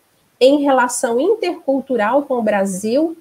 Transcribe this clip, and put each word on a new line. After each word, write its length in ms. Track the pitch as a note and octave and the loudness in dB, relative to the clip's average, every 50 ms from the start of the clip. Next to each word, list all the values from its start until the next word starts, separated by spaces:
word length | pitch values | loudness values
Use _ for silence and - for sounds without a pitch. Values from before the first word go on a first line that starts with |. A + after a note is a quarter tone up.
| _ _ _ _ _ _ _ - | _ _ _ _ _ _ _ 2
em 200 | A#3+ C4+ C#4+ D4 | 4 4 4 4
relação 600 | C#4+ C#4+ C4 B3+ A#3+ B3+ - - - A#3 A#3 B3 | 2 2 2 2 2 0 -2 -4 -4 -2 0 0
intercultural 1000 | D4+ G4 A4 - F#4 F4 D4 E4 - C#4 C4+ C4 B3+ - B3+ A3 G#3 G#3+ B3+ C#4+ C#4+ | 0 0 0 0 -2 -4 -6 -4 -4 -2 -2 -2 -2 -4 -2 -2 0 0 0 0 0
com 100 | - B3+ | -2 -4
o 80 | A#3+ A3 | -2 -2
Brasil, 720 | G#3+ G#3 G3 G3 G3 F#3 F#3 G#3 A3 A#3+ C#4+ D#4+ E4+ E4 - | 0 0 0 -2 -2 -4 -6 -4 -2 0 0 0 -2 -4 -8